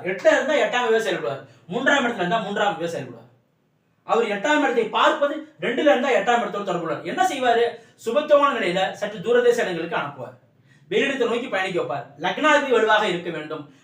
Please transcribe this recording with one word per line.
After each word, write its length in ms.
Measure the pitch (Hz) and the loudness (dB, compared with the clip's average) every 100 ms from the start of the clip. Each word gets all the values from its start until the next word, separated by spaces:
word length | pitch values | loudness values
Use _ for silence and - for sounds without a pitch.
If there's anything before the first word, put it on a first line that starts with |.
| 175 | -6
எட்டுல 240 | 190 320 285 | 0 2 4
இருந்தா 200 | 285 285 214 | 2 2 2
எட்டாம் 200 | 247 233 | 0 2
அதிபதியா 200 | 220 196 | 0 0
செயல்படுவார், 340 | 165 143 135 - _ - | -4 -4 -8 -12 _ -8
மூன்றாம் 320 | 214 277 285 247 | -2 2 2 0
இடத்துல 180 | 196 175 | -2 -2
இருந்தா 200 | 226 202 | -2 -2
மூன்றாம் 260 | 202 202 | -2 -2
அதிபதியா 220 | 156 165 156 | -2 -6 -6
செயல்படுவார். 240 | 123 120 - _ _ _ _ _ _ _ - | -10 -16 -20 _ _ _ _ _ _ _ -2
அவர் 240 | 214 214 | 0 0
எட்டாம் 320 | 202 294 294 | -2 2 2
இடத்தை 220 | 262 233 208 | 2 0 0
பார்ப்பது 460 | 233 285 - 285 - - - | 2 2 2 -2 -4 -12 -8
ரெண்டுல 300 | 185 247 294 | -4 2 2
இருந்தா 200 | 240 - | 4 2
எட்டாம் 300 | 214 190 233 | 0 2 0
இடத்தோடு 280 | 202 202 196 | 0 -6 -4
தொடர்புள்ளார். 340 | 170 160 147 170 | -4 -4 -6 -6
என்ன 160 | 359 | -2
செய்வாரு? 420 | 370 269 254 233 233 - - _ | -2 0 2 2 2 -2 -20 _
சுபத்துவமான 500 | 220 262 302 294 277 | -2 -2 4 4 4
நிலையில 280 | 240 185 185 196 | 2 -2 0 -2
சற்று 260 | - 202 - | -4 -8 -6
தூரதேச 380 | 208 240 240 226 | 0 4 4 2
இடங்களுக்கு 400 | 185 165 170 185 | 0 -4 -4 -6
அனுப்புவார், 360 | 139 - 120 - _ _ _ _ - | -6 -10 -16 -16 _ _ _ _ -4
வெளியிடத்தை 340 | 208 277 269 220 | 0 0 0 0
நோக்கி 220 | 240 - | -2 -2
பயணிக்க 300 | 196 185 170 | -4 -2 -2
வைப்பார். 260 | 147 139 - - | -4 -6 -10 -6
லக்னாதிபதி 520 | 180 - 302 294 269 | -6 0 4 4 4
வலுவாக 340 | 226 214 214 214 | 2 4 2 2
இருக்க 220 | 170 175 | -2 -6
வேண்டும். 320 | 156 151 156 143 - | -8 -8 -10 -12 -20